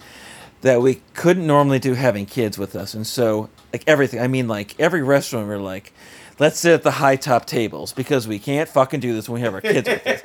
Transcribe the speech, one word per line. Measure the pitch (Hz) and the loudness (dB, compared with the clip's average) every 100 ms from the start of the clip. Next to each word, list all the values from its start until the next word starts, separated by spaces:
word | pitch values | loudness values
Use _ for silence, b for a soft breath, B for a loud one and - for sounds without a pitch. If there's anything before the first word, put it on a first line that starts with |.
| B B B B B _ | B B B B B _
that | 131 120 | 2 4
we | 131 120 _ | 4 0 _
couldn't | - 165 180 156 | 0 2 2 4
normally | 143 143 131 | 4 4 2
do | 135 | 0
having | 123 131 101 101 | 0 0 0 -6
kids | 131 107 95 | -2 -2 -4
with | 98 98 | -8 -8
us. | 98 | -10
And | 107 107 | -10 -8
so, | - 113 107 110 _ - | 0 0 0 -6 _ -12
like, | 123 - | -4 2
everything, | 147 127 113 | 2 2 -2
I | 127 | -2
mean, | 131 117 | -2 -2
like, | 104 104 - | -4 -8 -2
every | 160 175 | -2 0
restaurant | 131 139 - 120 104 | 2 0 0 -6 -6
we | |
were | 101 | -6
like, | 95 95 - B B B B - | -8 -10 -16 B B B B 0
"Let's | 151 - | 0 2
sit | 170 | 4
at | 151 | 4
the | 147 | 2
high | 131 139 135 | 2 2 2
top | 147 117 | 2 0
tables | - 139 107 73 - | 0 -4 -2 -6 -10
because | - 127 135 110 | -8 -2 -2 -2
we | 104 | -8
can't | - 143 160 | -4 -4 0
fucking | 143 131 147 | 2 2 0
do | 123 | -4
this | 110 113 | -4 -6
when | 120 | -4
we | |
have | 120 | -4
our | 95 | -4
kids | 220 - 240 | 0 0 0
with | - 262 | -4 -4
us." | - | -4